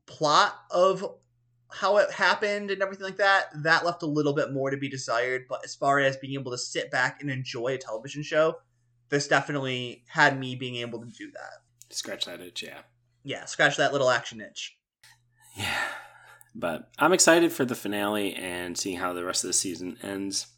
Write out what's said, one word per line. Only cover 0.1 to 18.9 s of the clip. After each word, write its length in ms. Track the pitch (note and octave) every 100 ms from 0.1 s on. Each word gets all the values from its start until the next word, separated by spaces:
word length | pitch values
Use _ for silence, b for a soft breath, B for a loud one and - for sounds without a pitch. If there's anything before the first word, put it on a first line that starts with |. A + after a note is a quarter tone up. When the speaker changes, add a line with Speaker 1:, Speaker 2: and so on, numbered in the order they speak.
| - D3+ D#3 G3+ - -
Speaker 1:
of 340 | F3+ F#3 F#3 G3+ - _ _ _ _ _
how 260 | - F#3+ G#3
it 140 | -
happened 600 | - F#3 G3+ G#3 G3+ G3+
and 100 | G3
everything 240 | F#3+ G3 F#3+
like 120 | F#3+
that, 280 | G3+ G3 - D3+
that 220 | D3+ E3 E3
left 180 | E3+
a 20 | D#3+
little 280 | D3 D3
bit 200 | C#3+ C3
more 160 | C3+ C3+
to 80 | C#3
be 120 | C#3
desired. 540 | C3+ B2+ A#2 B2+ B2+ B2+
But 140 | B2+ -
as 100 | -
far 240 | C#3 C#3
as 180 | C3+ C3+
being 160 | C3 C3+
able 120 | B2+
to 60 | B2
sit 340 | - E3+ C3+
back 300 | C#3 B2+ -
and 80 | C#3+
enjoy 420 | C3 B2+ B2+ A#2+
a 40 | C3
television 460 | - A2 C3+ C#3
show, 320 | D3 D#3 D#3+ E3 _ _ _ _ _
this 180 | C#3+ C#3+
definitely 760 | D3 C#3 D3 C3 B2+ B2 - _
had 320 | E3 D3 C3+
me 160 | C3 B2
being 200 | B2+ B2
able 220 | A#2+ A#2
to 80 | A#2
do 240 | G#2+ G2+
that. 600 | - - - _ _ - -
Speaker 2:
Scratch 300 | - F#2+ -
that 160 | F2
itch, 220 | F2+ -
yeah. 160 | E2+ - - _ _ _
Speaker 1:
Yeah, 220 | C#3 G#2+ E2
scratch 300 | - D3+ D3
that 140 | C#3
little 180 | C#3 B2+
action 300 | A#2+ - A2+
itch. 380 | G2 - - - _ _ - _ _ _ B B
Speaker 2:
Yeah. 200 | B B B B B B B B B -
But 340 | E2+ D#2+ - -
I'm 140 | D3+
excited 380 | F#3 - E3 E3+
for 140 | E3 B2+
the 100 | A#2
finale 580 | G2+ G#2 G2+ G#2 G2+
and 440 | - F#2 F2+ F2+ F2
seeing 200 | G2+